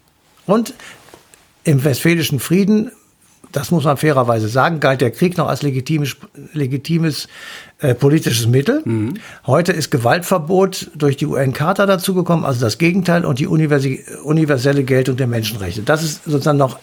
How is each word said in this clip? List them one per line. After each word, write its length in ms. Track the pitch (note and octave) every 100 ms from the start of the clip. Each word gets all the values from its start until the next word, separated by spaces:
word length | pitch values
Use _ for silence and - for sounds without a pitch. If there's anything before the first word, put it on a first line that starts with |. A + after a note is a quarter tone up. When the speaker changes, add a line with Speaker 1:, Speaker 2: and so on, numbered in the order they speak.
| _ _ _ _ -
Speaker 1:
Und 280 | G#3+ A3+ - - - - - _ _ _ _
im 200 | - C#3 D3
Westfälischen 540 | B2+ E3 E3+ C#3+ C#3
Frieden, 520 | - F3 G3 G#3+ A#3 - _ _ _ _ -
das 200 | C#3+ -
muss 140 | E3+ C#3
man 100 | C#3
fairerweise 540 | D3+ C3+ A#2+ A2+ G#2+
sagen, 320 | B2 D3 E3
galt 180 | C3+ C3
der 120 | B2
Krieg 260 | - F3+ F3+
noch 100 | C3
als 140 | C3
legitimisch-, 540 | C#3+ C3 B2 D#3+ C#3 - - - C#3
legitimes, 800 | D3+ C3 C3+ C#3 E3 D#3+ C3+ - - - - - -
äh, 160 | C#3+ A#2+
politisches 500 | C#3 D#3+ - A2+ A#2
Mittel. 340 | B2+ C#3 D4
Speaker 2:
Mhm. 320 | D#4 A2+ G#2+ G3+ - - -
Speaker 1:
Heute 240 | C#3 F3
ist 180 | E3 C#3
Gewaltverbot 1040 | C3 A#2 E3+ F3 F#3 D3+ F#3 F#3+ F#3 - D3+
durch 200 | D3 C3+
die 120 | D3
U-N-Charta 580 | C#3 C3+ - D3+ G3 G3
dazugekommen, 580 | F#3+ F#3 F#3 E3 E3
also 160 | - B2
das 180 | A#2+ -
Gegenteil 460 | E3 F#3+ F3 F3
und 160 | E3 B2+
die 80 | D#3
universi-, 560 | D#3+ D#3 D3 C3+ C3 - -
universelle 600 | C3+ D#3+ D3+ C#3 C3+ C#3+
Geltung 320 | B2+ C3 C3 B2+
der 120 | B2+
Menschenrechte. 540 | A#2 G#2+ A2+ F#2 F#2+
Das 220 | A#2 D3+
ist 220 | D#3+ D3 -
sozusagen 320 | D3 D3+ C#3+
noch 220 | C3+ -